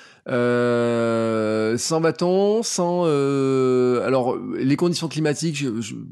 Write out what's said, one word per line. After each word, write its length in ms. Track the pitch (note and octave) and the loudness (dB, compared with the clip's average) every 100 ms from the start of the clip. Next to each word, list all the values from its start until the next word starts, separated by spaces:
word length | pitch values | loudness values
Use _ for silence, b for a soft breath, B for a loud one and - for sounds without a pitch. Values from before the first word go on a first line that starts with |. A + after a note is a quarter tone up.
| B B - | B B -4
Euh, 1500 | B2+ A#2+ A#2+ A#2+ A#2+ A#2+ A#2 A#2 A2+ A2+ A2 G#2+ A2 A2 A#2 | 0 2 2 2 2 0 0 0 0 0 0 0 0 0 -2
sans 220 | - D#3+ | -2 0
bâton, 600 | E3 D#3 F3 F#3 G3+ A3 | 0 0 0 2 2 0
sans, 400 | A3+ - F3 F3 E3+ | -2 -2 0 0 2
euh, 1000 | C#3+ C#3 C#3 C3+ C3 C3 B2+ B2 A#2+ | 2 2 0 2 2 2 4 2 2
alors, 320 | G#2 C3+ B2 G2+ | 2 2 0 -2
les 400 | - F#2 B2+ C#3+ | -4 -4 0 2
conditions 320 | F3 E3+ E3 | 0 0 -4
climatiques, 480 | D3+ D3+ C#3+ E3 C#3+ | -2 -2 0 -2 -2
je, 240 | C#3 A2 | -4 -4
je, 140 | G#2 A#2 - | -6 -10 -12